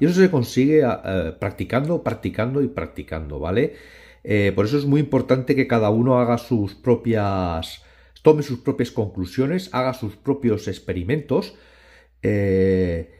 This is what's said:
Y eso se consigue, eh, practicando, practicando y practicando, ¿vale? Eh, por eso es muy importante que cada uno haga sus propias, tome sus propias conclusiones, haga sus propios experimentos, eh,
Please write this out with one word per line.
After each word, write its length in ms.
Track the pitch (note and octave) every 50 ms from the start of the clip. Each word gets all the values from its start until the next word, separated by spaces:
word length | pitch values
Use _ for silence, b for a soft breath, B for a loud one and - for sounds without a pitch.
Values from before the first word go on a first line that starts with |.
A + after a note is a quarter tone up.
Y 60 | C#3
eso 120 | E3 F3+ F3+
se 120 | F#3+ F#3
consigue, 500 | F#3 C#3 A#2+ - - B2+ B2+ C#3 D#3 D#3 D3
eh, 520 | - - - - - F#2+ F#2 E2+ D#2+ - -
practicando, 640 | - G2+ - - - E2+ - B2 C#3+ D#3 F3 A#2+ -
practicando 600 | - A2 - - G2 F2 - G#2+ B2 C3 C#3+ C#3+
y 60 | C3+
practicando, 720 | - - E2 D#2+ - - - - D#2+ D#2+ D#2+ D2 D2 C#2+
¿vale? 360 | C#2+ E2 F#2+ A2 C#3+ D#3 B B B B B B B B B B B
Eh, 280 | - G#2 G#2 G2+ G2 F#2+
por 100 | G#2 G#2
eso 140 | G#2+ C3+ D3
es 80 | C#3+
muy 140 | C#3+ C#3 D3
importante 540 | D3 C#3+ - E3+ D3 - C3 C3 B2 - C#3+
que 120 | C3 C3
cada 240 | - B2 A#2 A2 G#2
uno 280 | G#2+ A2+ A#2+ C3 C3 B2
haga 200 | B2 A#2 A#2+ A#2
sus 360 | - - B2+ A2+ G2+ F#2+ -
propias, 1080 | - - B2+ A#2+ A2+ - A#2 A2+ A2 G2+ G2+ G2 F#2+ F#2 F2 E2+ D#2+ E2 - - - b b b b b b b b _
tome 200 | D#3+ D#3 D3+ D3
sus 180 | - B2+ A#2+
propias 300 | - - C#3 - B2 -
conclusiones, 800 | - - A2 G2 - G2 F#2 F2 - - C3 C3+ E3 F#3 F#3 - -
haga 180 | B2 B2+ C3 B2+
sus 240 | - - G#2 -
propios 520 | - _ - C#3 C#3 - A#2 G#2+ G#2 - G#2+
experimentos, 840 | F#2+ - - - F#2 F2+ F2 F2+ C3+ D#3 D3 - B2+ E3 F#3+ - - b b b b b b b b b b b b _ -
eh, 920 | G#2 G#2 G2+ G2+ G2 F#2+ F#2+ F#2+ F#2+ F#2+ F#2 F#2 F2 E2+ E2 E2 b b